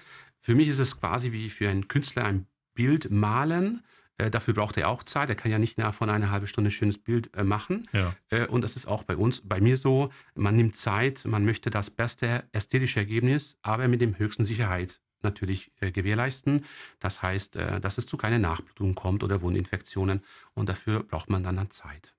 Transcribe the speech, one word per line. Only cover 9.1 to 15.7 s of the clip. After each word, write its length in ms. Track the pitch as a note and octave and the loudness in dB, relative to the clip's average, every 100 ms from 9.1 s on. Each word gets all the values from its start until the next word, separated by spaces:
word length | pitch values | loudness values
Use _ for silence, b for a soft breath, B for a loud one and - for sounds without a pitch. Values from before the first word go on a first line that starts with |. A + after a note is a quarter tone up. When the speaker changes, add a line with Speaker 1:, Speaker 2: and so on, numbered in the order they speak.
| E2+ | 0
Speaker 1:
uns, 260 | A2+ - | 0 0
bei 180 | G2+ F#2+ | -2 4
mir 160 | A2+ C3 | 4 4
so. 340 | C3+ C3 C#3 B B | 4 2 2 B B
Man 220 | - G2+ A2+ | -2 4 4
nimmt 180 | A2+ | 4
Zeit, 520 | - A2 G2+ C3+ C3+ A2 | 2 -2 2 0 -2 -2
man 180 | G#2+ | 2
möchte 240 | G#2+ G#2+ A#2 | 2 0 -2
das 220 | G#2+ G2+ | -2 -2
beste 540 | - A#2 - A#2 A#2+ - | -4 -4 -2 -2 -2 -4
ästhetische 480 | G#2 - C3 C3 A2 | -6 0 0 0 0
Ergebnis, 580 | G2+ A2+ B2 C#3+ - - | 0 2 2 0 -2 -10
aber 280 | G#2 A2 B2+ | -4 0 2
mit 120 | A#2+ | 2
dem 180 | A#2+ G2+ | 2 0
höchsten 260 | G#2+ - | -2 0
Sicherheit 560 | G#2 A2 G#2 F2+ F2+ - _ _ | -2 0 -2 -2 -4 -10 _ _
natürlich, 480 | G#2 - F#2 F#2+ - | -4 -2 -4 -4 -8